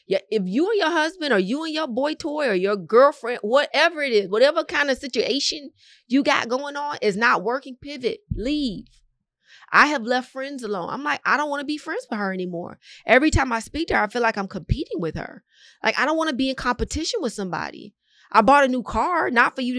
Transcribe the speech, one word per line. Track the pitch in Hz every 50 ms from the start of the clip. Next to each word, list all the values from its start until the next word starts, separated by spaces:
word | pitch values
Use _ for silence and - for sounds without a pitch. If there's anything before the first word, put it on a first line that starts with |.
| _
yeah, | - 185 - - _
if | - - 185
you | 180 185 254 339 403
and | 466 403
your | 349 311
husband | 339 320 302 330 381 370 311 294 233
or | 196
you | 196 180 247 294 320
and | 320 302
your | 311 320 285
boy | 220 240 269 302 311
toy | - - 311 294 302 294 254
or | 196
your | 180 185 196 214
girlfriend, | 202 170 151 208 233 269 285 294 - - 226 247 214 -
whatever | 208 240 277 294 - - 269 311 339 339 302 285
it | 269 233
is, | 208 196 180
whatever | 190 220 247 285 320 349 320
kind | - - 294 285 285
of | 262
situation | 262 - 269 - 247 - - 233 285 277 - 302 311 285 254 - _ _ _ - _ _
you | _ 240 277 233
got | 294 269 220 226 233
going | 240 262 285 285 285
on | 285 294 294 294 - -
is | 208 180
not | 202 233 240 254 196 180
working, | 214 240 285 277 277 254 - -
pivot, | 277 294 277 254 214 - - _ _ -
leave. | - 202 262 302 302 285 247 180 - - _ _ _ _ _ _ _ _ _ _ _ _ _ - - - _ -
I | 185 247
have | 294 302 269 214
left | 226 247 254 247 -
friends | _ 262 262 277 285 262 240
alone. | 202 208 190 175 -
I'm | - 240 285
like, | 294 285 - -
"I | - 214
don't | 262 302 302
wanna | 277 285 285
be | 269 302 294
friends | - 311 330 480 523 -
with | 240 208
her | 208 190 190
anymore." | 185 180 180 175 170 175 - - - _ - - - _
Every | - 220 254 285 311
time | - 320 269 262 233
I | 226
speak | 220 - - 285 320 -
to | -
her, | 220 208
I |
feel | 208 - 247 240
like | 226 220 208
I'm | 196 196
competing | - 190 151 - 185 247 320 - 466 330
with | 247 - 151
her. | 170 - - - - _ _ _ _ _ - _ _ -
Like, | 220 208 -
I | 240
don't | 285 320
wanna | 320 320 320 285
be | 226 262 262
in | 262
competition | - - 254 240 - 240 - - 294 320 - - 453 320
with | 226 -
somebody. | - 196 185 160 - 78 71 - - - - - _ _ _ _ _ _ _ -
I | 208
bought | 220 208 277 285 277
a | 254
new | 254 254 214
car, | - - 220 247 339 - - - -
not | 254 233 254 - -
for | -
you | 262 247 254